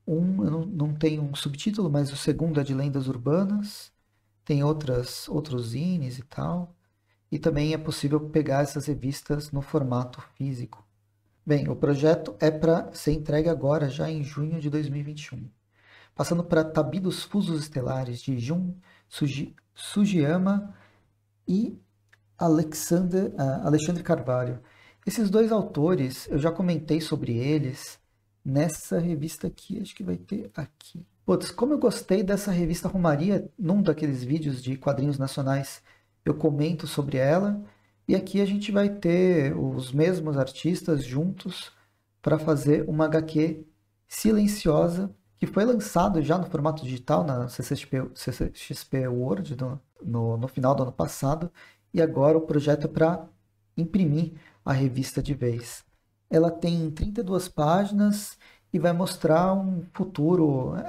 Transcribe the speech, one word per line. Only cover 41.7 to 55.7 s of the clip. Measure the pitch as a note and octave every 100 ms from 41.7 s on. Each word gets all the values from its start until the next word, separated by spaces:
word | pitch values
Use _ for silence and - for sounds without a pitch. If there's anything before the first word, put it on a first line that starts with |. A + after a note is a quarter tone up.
| _ _ _ _ _
pra | F#3+ D#3
fazer | D#3 D3 C3+ D3+ -
uma | D3+
H | D#3 D#3+
Q | D#3 D#3 D#3+ D#3+ - _ _ _ _
silenciosa, | - G#3+ G#3+ G#3 G#3 - D3+ E3+ F3 G3 - _ _
que | -
foi | - A3+
lançado | A#3+ - E3+ G3 E3+
já | C#3 F3
no | F3
formato | D3+ D3+ D3+
digital | B2+ B2+ - D#3+
na | E3 B2 A#2+
C | -
C | A#2+ C#3
X |
P, | - C3+ C3+
C | - -
C | A#2+ -
X | - - -
P | - C3+ B2+
World | B2 B2+ G3 D#3
no, | B2+ C3 C#3 _ _
no, | - A#2 A2+ A2+
no | C3
final | - B2+
do | C#3
ano | B2+
passado, | - - - C3+ D#3 E3+ - - _ _
e | F3
agora | D#3+ B2+ C#3 D#3+
o |
projeto | D#3+ D3 C#3+ D3 -
é |
pra | D3 D#3+ F3+ - _ _ _ _ -
imprimir | E3 G3 E3 D3+ E3 - - _
a | -
revista | C3+ C3+ B2 C3 -
de | C3+
vez. | C3+ A#2+ A#2 -